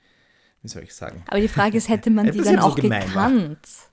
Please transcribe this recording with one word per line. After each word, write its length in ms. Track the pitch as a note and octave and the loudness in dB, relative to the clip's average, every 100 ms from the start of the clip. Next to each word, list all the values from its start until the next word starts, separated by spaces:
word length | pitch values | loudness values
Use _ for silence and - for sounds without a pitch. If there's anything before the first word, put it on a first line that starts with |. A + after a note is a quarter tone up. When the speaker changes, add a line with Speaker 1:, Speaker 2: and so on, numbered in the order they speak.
| _ _ _ _ _ _ | _ _ _ _ _ _
Speaker 1:
wie 60 | A2+ | -18
soll 160 | F2 | -16
ich 100 | - | -18
sagen? 300 | - A1+ E2+ - | -16 -14 -14 -6
Speaker 2:
Aber 120 | - | -2
die 80 | A3 | 0
Frage 280 | - G#3 A3+ | 0 0 0
ist, 120 | A3 | 0
hätte 220 | G#3+ A3+ | 0 2
man 140 | G#3+ G#3+ | 2 2
Speaker 1:
<laughs> 20 | |
Hätte 100 | G#3 | 2
Speaker 2:
die 60 | |
Speaker 1:
das 40 | - | 2
Speaker 2:
dann 80 | F#3 | 4
Speaker 1:
eben 60 | |
so 40 | F#3+ | 4
Speaker 2:
auch 60 | - | 2
Speaker 1:
gemein 400 | B2+ G#2 F#2+ G2 | 0 0 -2 0
war. 160 | A#3 | 2
Speaker 2:
gekannt? 360 | B3+ D3+ D#3 - - - | 2 0 -8 -16 -20 -20